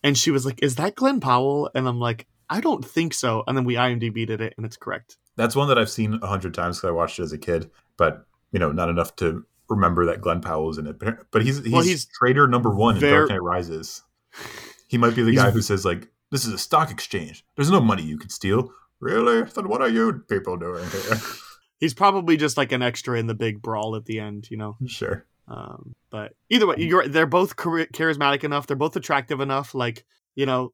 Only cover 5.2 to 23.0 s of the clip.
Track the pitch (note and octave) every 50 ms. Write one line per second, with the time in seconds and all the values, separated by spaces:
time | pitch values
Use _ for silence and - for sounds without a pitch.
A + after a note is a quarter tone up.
5.2 | _ _ _ - A2+ A#2 A2+ C3+ C#3+ C#3+ C3 A#2+ G#2+ G#2+ - - A2 G#2+ G#2+ A2+
6.2 | - - G2+ F#2+ F2+ F2+ D#2+ - F2 F2 E2+ - - F#2 E2+ E2+ E2+ D#2+ - -
7.2 | F2 D#2 D#2 D2+ - - E2+ D#2+ D#2 - _ _ _ _ _ - E2+ D#2+ D2+ -
8.2 | - _ _ _ _ _ - F#2 F2 D2+ D2 F2 F2 E2+ E2+ E2+ E2 - _ -
9.2 | F#2 E2 D#2 A#1 - _ _ _ _ _ A2+ G2+ F#2 E2+ E2+ E2+ E2+ E2+ E2+ -
10.2 | - F2 E2 F2 E2+ F#2+ D#2+ D#2 D#2 D#2+ D#2 D2+ D2+ D2 D2+ - - G#2+ A#2 -
11.2 | - _ - - A#2 C3 C3+ C#3+ A#2+ A2+ A#2 C3 E3 F3+ F3+ C#3+ - _ - -
12.2 | - - B2+ C#3+ D3 B2+ B2 B2 A#2 A2+ G2+ G2 A2 A#2 A2 F2 D3 C#3+ C#3+ D3
13.2 | D3+ C3+ G2+ F#2 F2+ F2 F2+ F2+ F2 E2 D#2+ D#2+ D#2 - - - _ _ _ _
14.2 | _ _ _ - - - - - - - - _ _ _ - A#2 A#2 A#2 A#2 -
15.2 | A2+ A#2 B2 C3+ B2+ - G2+ A2 G2+ - G#2 F#2 F2+ F#2+ F2 F2 - _ _ _
16.2 | _ _ - C3+ - A#2 G2+ - - - - D3+ D#3+ D3 G2+ - - - - F#2+
17.2 | D#2+ D#2 - - _ _ _ - C#3+ D#3 F#3+ F#3 B2 A2 G2+ F#2 D#2+ D#2 D#2 D#2
18.2 | - - - - - F#2+ G2 A#2+ B2+ - - - _ _ _ _ - - F#3 A3+
19.2 | A#3 A#3+ A#3 A3+ A3+ - - - G3 F#3+ G#3+ C4 C4+ A#3+ A3+ A3+ A3+ A3+ F3 -
20.2 | - _ A2 G2 - F#2 F2+ F2 E2+ F2+ F2+ E2+ F2+ F2+ F2+ G2 F#2+ G2 A2+ A2+
21.2 | - - - - - - - _ _ _ _ _ D3+ D#3+ A#2+ - F#3+ G3+ G3 G3
22.2 | F3 E3+ E3 D#3 D3+ D3 A#2+ - C#3 A#2+ C3+ B2 B2 B2 A#2 -